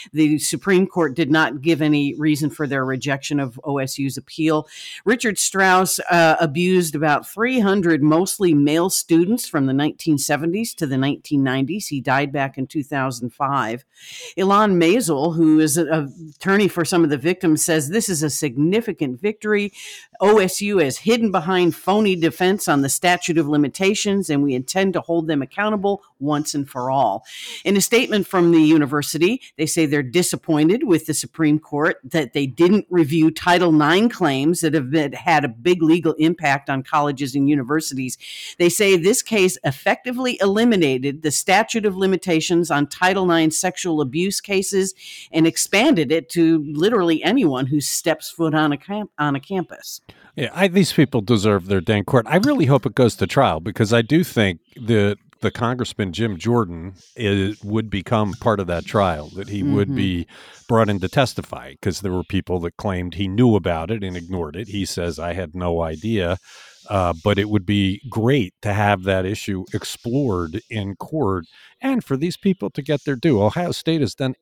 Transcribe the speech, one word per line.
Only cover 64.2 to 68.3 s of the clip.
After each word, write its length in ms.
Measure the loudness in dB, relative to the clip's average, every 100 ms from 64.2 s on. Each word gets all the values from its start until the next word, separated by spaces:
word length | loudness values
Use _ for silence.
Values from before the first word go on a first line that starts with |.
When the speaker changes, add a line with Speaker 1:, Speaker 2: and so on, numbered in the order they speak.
| -8 -6 -6 -8
Speaker 2:
it. 140 | -8
He 160 | -6 -6
says, 340 | -6 -6 -6
"I 140 | -8
had 200 | -6 -8
no 280 | -6 -4 -2
idea." 560 | -4 -6 -4 -2 -2 -4 _ -20 -20 -20 -6
Uh, 240 | -2 0 -2
but 160 | -2 0
it 100 | 0
would 160 | -2 0
be 360 | 0 0 -2 -6
great 440 | -2 0